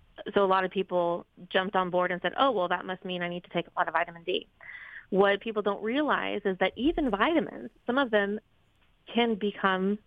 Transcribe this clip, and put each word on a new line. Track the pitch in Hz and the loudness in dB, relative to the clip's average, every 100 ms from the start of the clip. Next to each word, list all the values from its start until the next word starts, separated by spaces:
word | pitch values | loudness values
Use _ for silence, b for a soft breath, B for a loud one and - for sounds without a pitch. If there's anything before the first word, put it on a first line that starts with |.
| _ - - | _ -14 -2
so | 202 | 2
a | 190 | 4
lot | 190 | 4
of | 185 | 2
people | 190 190 180 170 175 - - 180 | -2 0 0 0 -2 -8 -20 -2
jumped | 190 185 185 | 0 2 0
on | 180 | 2
board | 180 180 | 0 0
and | 180 | -2
said, | 175 - | -2 2
"Oh, | 277 | 2
well, | 208 175 | 2 0
that | 180 | -2
must | 190 185 | -4 -8
mean | 185 180 | -6 -6
I | 175 | -4
need | 175 | -6
to | - | -4
take | 175 - | -4 -2
a | 185 | -2
lot | 170 | 0
of | |
vitamin | 160 170 170 | 0 -2 -6
D." | 175 - - _ B B B B B | -6 -6 -6 _ B B B B B
What | 190 196 202 | 4 4 4
people | 226 214 | -2 -4
don't | 202 202 | -2 -2
realize | 220 269 285 185 95 - | -2 0 0 0 0 -2
is | 196 185 | -2 0
that | 185 - | -2 0
even | 277 349 262 | 0 0 0
vitamins, | 196 262 320 180 - 240 - - | 2 2 2 0 -6 -14 -8 -2
some | 262 | 0
of | 247 | 2
them | 214 202 208 - _ _ _ _ _ - | 2 0 -4 -8 _ _ _ _ _ -4
can | 226 233 196 | 0 0 0
become | 208 - 196 185 190 208 | -2 0 0 2 0 -2